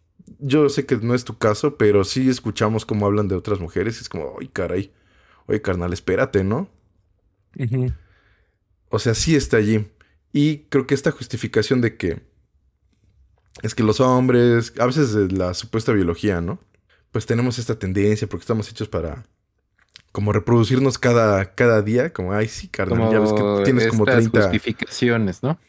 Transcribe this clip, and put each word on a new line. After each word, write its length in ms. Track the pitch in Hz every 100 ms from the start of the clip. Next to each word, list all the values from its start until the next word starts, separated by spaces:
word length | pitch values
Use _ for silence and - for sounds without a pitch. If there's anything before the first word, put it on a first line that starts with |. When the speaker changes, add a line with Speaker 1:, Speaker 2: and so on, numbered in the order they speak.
| _ _ - -
Speaker 1:
Yo 300 | 139 147 143
sé 180 | 143 -
que 100 | 117
no 180 | 117
es 100 | 123
tu 140 | - -
caso, 380 | 110 104 147 147
pero 280 | 107 101
sí 240 | 95 131 131
escuchamos 560 | 123 113 - 110 110 -
cómo 200 | 107 101
hablan 220 | 104 98
de 60 |
otras 260 | 92 - 92
mujeres 360 | 82 - 110 113
y 20 |
es 60 | 120
como, 280 | 90 71 -
"Ay, 80 | -
caray, 440 | - 90 90 101 _ _ _ _ _ -
oye, 160 | 107
carnal, 300 | - 90 87
espérate", 520 | 87 - 107 131 101
¿no? 240 | 95 123 196 _ _ _ _ _ _ _ _ -
Speaker 2:
Ujú. 340 | 120 131 127 - _ _ _ _ _ _ _ _ _
Speaker 1:
O 80 | -
sea, 160 | 123
sí 200 | 110 160 147
está 200 | 135 113
allí. 300 | 104 110 104 _ _ _ _
Y 260 | 147 151 147 -
creo 180 | 139 123
que 80 |
esta 160 | 139 170
justificación 680 | - 127 120 110 110 104 127
de 160 | 117 -
que 260 | 90 - - _ _ _ _ _ _ _ _ _ _ _ _ -
es 120 | 110
que 80 | -
los 180 | 110 107
hombres, 760 | 127 127 127 123 120 117 113 -
a 80 | 123
veces 260 | 151 131
de 140 | 107 92
la 240 | 95 90
supuesta 380 | 92 110 113 117
biología, 480 | 107 85 82 104 87
¿no? 180 | 85 90 _ _ _ _ _
Pues 120 | 113 -
tenemos 320 | 117 123 120
esta 200 | 113 110
tendencia 500 | 95 98 104 107 110
porque 140 | 92
estamos 260 | - 110 104
hechos 180 | - 107
para 360 | 87 80 123 - _ _ _ _ _ _ - _
como 200 | - 104
reproducirnos 640 | 107 117 120 110 127 135 -
cada, 560 | 123 120 110 98 95
cada 280 | - 120 110
día, 300 | 104 120 160
como, 200 | - 90
"Ay, 160 | 104 110
sí, 200 | - 190
carnal, 440 | - 92 117 113
ya 80 | 110
ves 120 | 107
que 100 | 107
Speaker 2:
Como 200 | 104 101
Speaker 1:
tienes 220 | 98 120 113
como 160 | 113
Speaker 2:
estas 100 | 107
Speaker 1:
treinta". 260 | 120 113 117
Speaker 2:
justificaciones, 1000 | 98 107 120 - - - 120 117 101 90
¿no? 160 | 131 165